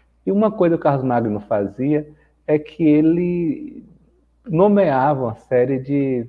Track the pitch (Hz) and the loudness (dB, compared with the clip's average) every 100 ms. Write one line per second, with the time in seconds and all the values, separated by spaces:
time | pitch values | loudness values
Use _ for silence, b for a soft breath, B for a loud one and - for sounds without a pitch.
0 | B _ - 196 214 208 175 165 156 139 | B _ -4 0 0 2 0 0 0 0
1 | 127 120 113 104 - 107 98 110 135 151 | 0 -2 -2 -4 -4 -4 -4 -4 -2 -2
2 | 151 B B B - 151 151 - 160 147 | -4 B B B -2 -2 -2 -2 2 4
3 | 160 170 175 175 165 - - - - _ | 4 2 -2 -2 -4 -6 -10 -18 -20 _
4 | _ _ _ _ - 160 202 202 175 131 | _ _ _ _ -4 2 4 4 2 2
5 | 135 139 123 107 - 127 131 135 131 143 | 0 0 -4 -8 -2 0 0 -2 -2 -2
6 | 135 127 | -2 -2